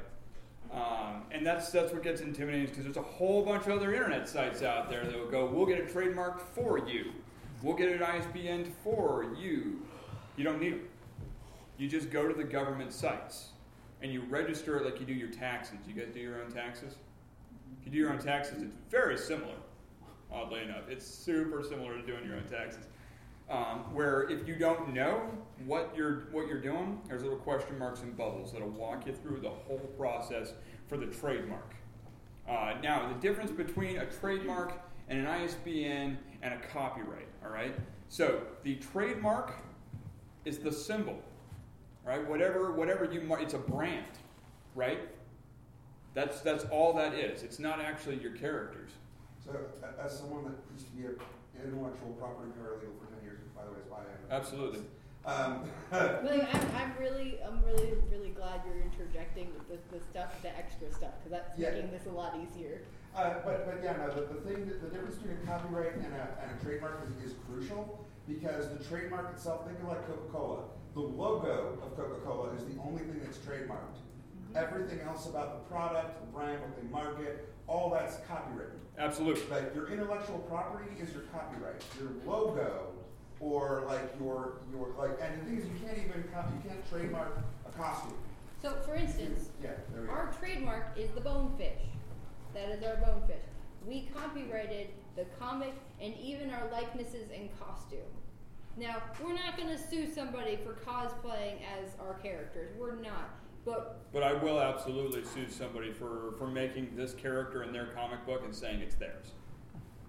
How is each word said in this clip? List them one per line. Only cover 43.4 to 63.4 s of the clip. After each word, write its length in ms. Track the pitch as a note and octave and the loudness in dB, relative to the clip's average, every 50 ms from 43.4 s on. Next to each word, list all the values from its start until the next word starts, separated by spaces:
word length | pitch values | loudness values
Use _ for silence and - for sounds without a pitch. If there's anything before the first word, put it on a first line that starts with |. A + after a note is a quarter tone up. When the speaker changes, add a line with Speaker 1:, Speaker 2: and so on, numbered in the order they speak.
Speaker 1:
it's 120 | D#3 - - | 2 2 0
a 40 | C3 | 0
brand, 480 | - - - C#3+ D#3 F3 E3 - - - - - - - - - - - - - - - - | 0 0 2 2 2 0 0 -2 -4 -8 -12 -14 -16 -18 -18 -20 -18 -18 -18 -18 -18 -8 -2
right? 240 | B2+ B2+ C3 D3+ - - - - - - - - - - - - - - - - - - - - - - - - | 2 2 2 2 0 -2 -6 -10 -14 -16 -18 -18 -18 -20 -20 -20 -20 -20 -20 -20 -20 -20 -20 -20 -18 -18 -4 0
That's, 280 | C3+ D3 C#3+ - - | 0 2 2 0 2
that's 220 | - D#3+ D3 - - | 4 4 4 4 2
all 280 | A2 D#3 D3+ D#3+ E3+ E3 | 4 6 8 10 10 10
that 200 | D#3+ D#3 D3 - | 8 6 4 4
is. 300 | D3+ C3+ G#2+ - - - | 2 2 0 0 -2 -6
It's 160 | A#2 - - | -8 -6 -2
not 200 | D3 D#3 D#3 D#3 | -2 0 0 0
actually 340 | D3+ D3+ D3+ - - C#3+ C3+ C3 | 0 -2 -2 -2 -2 -2 -2 -2
your 140 | A#2 A2+ | -2 -4
characters. 600 | A#2 A#2+ C3 D3+ D3+ A#2+ - - - - - - - - - - - - - - - - - | -4 -2 -2 0 0 -2 -2 -4 -8 -10 -12 -14 -14 -16 -16 -18 -18 -18 -18 -18 -16 -14 -10
Speaker 2:
So, 80 | - C#3 C#3 - - - - - | -8 -6 -6 -6 -6 -8 -8 -10
a-, 200 | - - - C#3 | -8 -6 -6 -6
as 120 | C#3+ C3+ C#3 | -4 -4 -6
someone 280 | C#3+ C#3+ D3 D3 C#3 | -6 -6 -6 -4 -4
that 80 | C3+ C3+ C3 - - C#3 | -6 -6 -8 -10 -12 -12
used 140 | C3+ C3 B2 | -12 -12 -10
to 40 | A#2+ | -8
be 100 | B2+ B2+ | -6 -6
an 120 | B2+ B2 B2 - - - - - - - B2+ C3 | -6 -6 -6 -8 -10 -12 -14 -16 -16 -12 -8 -6
intellectual 480 | C3+ C3+ C3+ C3+ B2+ A#2+ A#2 A#2 A#2 A#2 A#2 | -4 -2 -2 -2 -4 -4 -6 -8 -8 -6 -6
property 320 | B2+ A#2 A#2 A#2 A#2 A#2 A2+ A#2 | -6 -6 -6 -6 -8 -8 -8 -8
paralegal 360 | A2+ A2 A2 G#2+ A2 G#2+ G2+ - | -6 -6 -6 -6 -6 -8 -10 -10
for 140 | A2 A2 A2 | -12 -12 -12
ten 100 | G#2+ G#2 | -12 -12
years, 160 | G#2 G#2 G2+ - | -10 -12 -12 -12
which, 100 | - - | -12 -12
by 100 | G#2+ G#2 | -10 -10
the 60 | G#2 | -10
way, 80 | G2+ G2 - | -10 -10 -10
is 60 | - | -10
why 60 | - G#2+ | -10 -10
I 360 | G2+ G2+ G2 - - - C3 | -8 -10 -10 -10 -6 -2 -2
am. 60 | C3+ | -2
Speaker 1:
Absolutely. 400 | - - C3+ C#3 C#3 B2+ - G#2 - - - - - - - - - | -2 -2 -4 -2 -2 -2 -2 -4 -6 -8 -12 -14 -16 -16 -16 -8 -4
Speaker 2:
Um, 440 | C#3+ C#3 C3+ C3 C3 C3 C3 - - - - - - | -2 0 2 2 2 0 -2 -4 -6 -8 -10 -4 0
<laughs> 320 | F3+ F#3 - - - - B3+ | 4 4 6 6 4 2 2
Speaker 3:
Really, 180 | C#4 D4 C#4 C#4 | 4 6 6 6
I'm, 320 | C4 C4 - C#4 - A#3 | 6 4 4 4 4 2
I'm 180 | B3 C4 C4 B3+ B3+ | 0 0 0 -2 0
really, 420 | C4 C4 C4 C4+ C4+ C4+ - - - | 0 0 2 2 0 0 0 -2 -2
I'm 160 | G#3+ A3+ A3+ A3+ | 4 6 8 10
really, 280 | A3+ A3+ A3 A3+ A3 A3 G#3+ - - | 10 12 10 10 10 8 8 8 8
really 200 | G#3 G3+ G3+ F#3+ | 6 4 2 0
glad 320 | F#3 F#3+ F#3+ F3+ F3+ F3+ F3+ | -2 0 -2 0 0 0 0
you're 160 | F3+ F3 F3 | 0 2 4
interjecting 680 | F3+ - - E3+ E3+ E3+ - E3+ E3 E3 - F3+ F3+ F3 - - - - | 4 4 2 0 2 2 2 2 2 2 0 0 -2 -2 -4 -6 -8 -8
the, 80 | F3 E3+ - - F3+ E3+ | -10 -10 -10 -8 -8 -6
the 40 | - | -6
stuff, 380 | - - F#3 F3+ F3+ F3 - | -4 -4 -4 -4 -2 -4 -4
the 140 | - F3 - E3+ | -4 -4 -4 -4
extra 320 | E3+ - - - D#3+ D3+ D3 | -4 -4 -2 -2 0 2 4
stuff, 180 | - D#3 D#3 - - | 4 4 2 0 -4
'cause 100 | - E3 | -4 -4
that's 280 | E3+ F3 E3+ - - E3 | -4 -2 -2 -2 0 0
Speaker 2:
Yeah. 120 | E3 E3 | 2 2
Speaker 3:
making 200 | - - F#3 F#3 | 2 2 0 -2
this 140 | F#3 F3+ - | -4 -4 -4
a 60 | G3 | -4
lot 240 | F3 F3 F3 E3 D#3+ D#3+ | -4 -2 -2 -2 -2 -4
easier. 440 | E3+ E3+ - F3+ E3 D3 D#3+ - - - - - - - - | -4 -6 -6 -6 -6 -6 -6 -8 -8 -10 -12 -14 -14 -4 0
Speaker 2:
Uh, 200 | F#3+ F3+ F3 F3 F3 | 2 2 4 2 2